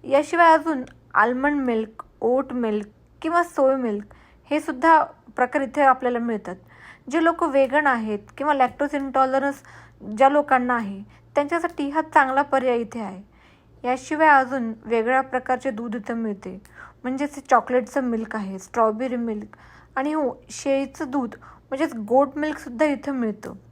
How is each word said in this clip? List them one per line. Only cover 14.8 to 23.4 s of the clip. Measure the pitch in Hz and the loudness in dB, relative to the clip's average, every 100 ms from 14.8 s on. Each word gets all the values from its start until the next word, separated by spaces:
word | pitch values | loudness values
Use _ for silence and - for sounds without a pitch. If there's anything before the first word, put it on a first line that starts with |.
वेगळ्या | - 233 226 262 | -2 -2 2 0
प्रकारचे | 262 254 254 254 269 | 0 -6 -2 -4 -2
दूध | 220 233 226 | -6 -8 -8
इथं | 208 233 | -6 -6
मिळते, | 226 196 190 190 - - - _ | -6 -8 -12 -16 -20 -20 -20 _
म्हणजे | 247 262 | -8 -6
असे | 285 285 | -6 -8
चॉकलेटचं | - 254 233 254 - 285 | 2 2 4 -2 0 -4
मिल्क | 254 226 220 220 | -2 -4 -6 -8
आहे, | 196 190 | -8 -10
स्ट्रॉबेरी | - 233 220 214 254 247 | -8 0 0 0 -4 -4
मिल्क | 233 208 208 - - - - - | -4 -6 -10 -20 -20 -20 -10 -6
आणि | 285 | -4
हो, | 311 277 - - | -2 -4 -6 -16
शेळीचं | - 285 269 269 - 294 | -8 -2 -2 -2 -8 -6
दूध | 277 240 - - - _ | -4 -6 -10 -20 -20 _
म्हणजेच | 269 302 233 | -4 -4 -4
गोट | 208 254 277 302 | 0 2 2 -2
मिल्कसुद्धा | 302 294 277 233 311 | -6 -6 -12 -2 0
इथं | 277 285 | 0 -4
मिळतं. | 269 226 202 | -4 -4 -6